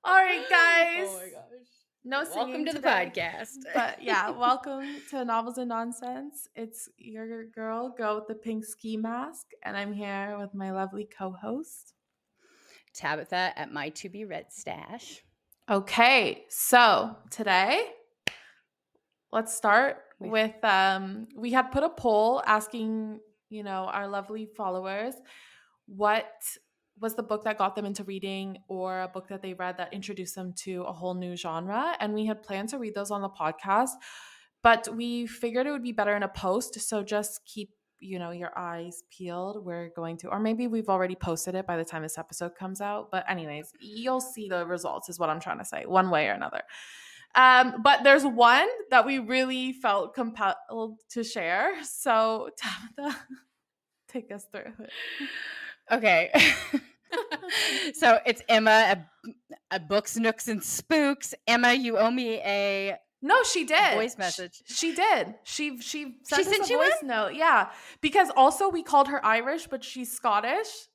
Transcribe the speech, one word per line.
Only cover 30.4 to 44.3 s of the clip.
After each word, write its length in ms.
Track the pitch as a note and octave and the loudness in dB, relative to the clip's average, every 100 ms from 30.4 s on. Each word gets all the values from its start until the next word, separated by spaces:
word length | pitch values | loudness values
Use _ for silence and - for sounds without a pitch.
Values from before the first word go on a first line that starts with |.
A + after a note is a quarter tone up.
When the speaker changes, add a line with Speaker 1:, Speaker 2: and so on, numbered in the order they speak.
| F3+ | -10
Speaker 1:
to 300 | F3+ - F3+ | -10 -10 -8
a 100 | F3+ | -8
whole 220 | E3+ F3+ | -6 -6
new 200 | F3+ F3+ F3 | -6 -8 -8
genre. 600 | F3 D#3+ F3+ G#3+ D#4 E4+ | -6 -6 -4 -4 -4 -4
And 160 | G#3 | -4
we 100 | G#3+ | -2
had 160 | G#3+ G#3+ | -4 -6
planned 280 | - G3 A3 | -6 -8 -6
to 100 | C#4 | -8
read 160 | A3 | -8
those 160 | G#3 G3+ | -8 -6
on 100 | G#3 | -6
the 80 | G3 | -6
podcast, 600 | - D#3 D#3+ G3 G3+ C4 - - - - - _ _ | -4 -4 -4 0 2 2 -4 -16 -20 -20 -20 _ _
but 240 | A#3 A3+ - | 4 6 2
we 320 | A3+ A#3+ A#3+ A#3 | -6 -6 -4 -6
figured 400 | A#3 A#3+ A#3 C4+ | -6 -4 -2 -2
it 60 | |
would 100 | C#4+ | -4
be 80 | A#3+ | -4
better 240 | A3 G3+ | -2 0
in 80 | G#3 | 0
a 60 | F#3+ | -2
post. 500 | - F#3+ G3+ B3 A3 | -4 0 0 -2 -8
So 220 | - G#3+ | -4 -4
just 420 | G3+ G#3 G#3 - - | -2 -2 -4 -10 -14
keep, 240 | G#3+ G#3 _ _ _ | -14 -14 _ _ _
you 220 | F#3+ F#3 | -12 -8
know, 100 | E3+ | -8
your 260 | F3 F3 - | -8 -10 -8
eyes 460 | F3 E3+ F3 F3 _ | -8 -8 -10 -14 _
peeled. 540 | - F3+ F3 F#3 G#3 | -14 -10 -8 -8 -8
We're 240 | F3+ E3+ E3+ E3+ | -10 -10 -10 -10
going 220 | E3 E3 | -10 -10
to, 100 | - | -8
or 100 | G3+ | -2
maybe 300 | A3 A3+ B3 | -2 0 -2
we've 200 | A3+ G#3+ | -2 0
already 280 | F#3+ F#3 F#3 | 0 0 -2
posted 400 | - E3 - F#3 | -4 -4 -4 -6
it 100 | F#3 | -4
by 100 | E3+ | -4
the 80 | |
time 180 | E3 D#3+ | -4 -8
this 140 | D#3 D#3+ | -8 -10
episode 380 | E3 - F3 | -12 -10 -10
comes 260 | E3+ F#3+ F#3+ | -8 -10 -8
out. 300 | G3+ G#3 G#3+ | -6 -6 -6
But 180 | F#3 - | -6 -4
anyways, 440 | F#3 D#3+ D3 D3+ _ | -6 -6 -10 -14 _
you'll 400 | - G#3+ B3 B3+ | -16 -8 -2 -2
see 280 | B3+ | -4